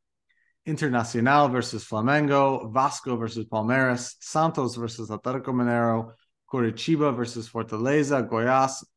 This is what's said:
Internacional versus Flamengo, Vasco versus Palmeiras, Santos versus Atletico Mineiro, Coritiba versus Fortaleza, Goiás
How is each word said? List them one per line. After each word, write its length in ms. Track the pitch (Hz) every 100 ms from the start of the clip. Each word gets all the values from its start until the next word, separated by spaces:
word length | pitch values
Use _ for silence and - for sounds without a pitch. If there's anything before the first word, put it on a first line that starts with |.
| _ _ _ _ _ _ -
Internacional 840 | 156 151 123 113 120 120 147 143
versus 340 | 123 117 110
Flamengo, 880 | - 110 117 147 147 139 139 131 113
Vasco 440 | 120 139 - - 120
versus 280 | 113 113 110
Palmeiras, 680 | 110 107 131 131 120 - -
Santos 560 | - 160 165 165 123 117
versus 340 | 117 117 107
Atletico 380 | 104 123 135 135
Mineiro, 640 | 123 120 120 117 113 113 - _ _ _
Coritiba 640 | 131 117 113 - 156 147
versus 340 | 120 117 117 113
Fortaleza, 800 | 117 113 110 123 147 139 139 110
Goiás 560 | 113 120 131 135 - -